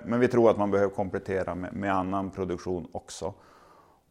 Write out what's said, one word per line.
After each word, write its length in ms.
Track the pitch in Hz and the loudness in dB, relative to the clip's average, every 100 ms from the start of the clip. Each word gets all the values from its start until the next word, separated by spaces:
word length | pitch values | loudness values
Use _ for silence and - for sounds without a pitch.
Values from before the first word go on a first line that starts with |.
| - | -2
Men 140 | 117 | 2
vi 80 | 123 | 4
tror 220 | 120 117 | 6 6
att 80 | 98 | 6
man 120 | 104 | 2
behöver 240 | 98 101 95 | 2 2 0
komplettera 600 | 98 98 - 95 87 87 | -4 -4 -4 -4 -2 -6
med, 180 | 90 | -8
med 220 | - 98 95 | -4 0 0
annan 360 | 92 98 95 | 0 -2 -4
produktion 580 | 87 92 85 - 90 - | -4 -4 -4 -4 -6 -6
också. 420 | - - - 82 107 - - - - _ _ _ | -12 -12 -8 -8 -10 -16 -20 -20 -20 _ _ _